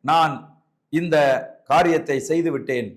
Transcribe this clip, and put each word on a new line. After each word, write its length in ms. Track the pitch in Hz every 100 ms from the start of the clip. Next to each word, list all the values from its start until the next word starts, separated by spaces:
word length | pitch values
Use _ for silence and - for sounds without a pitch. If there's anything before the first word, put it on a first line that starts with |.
| 147
நான் 240 | 165 156 127 - _ _ _ _ 156
இந்த 160 | 170 156 139 131 - - -
காரியத்தை 480 | 147 175 160 165 135 -
செய்துவிட்டேன். 600 | 165 165 139 - 123 110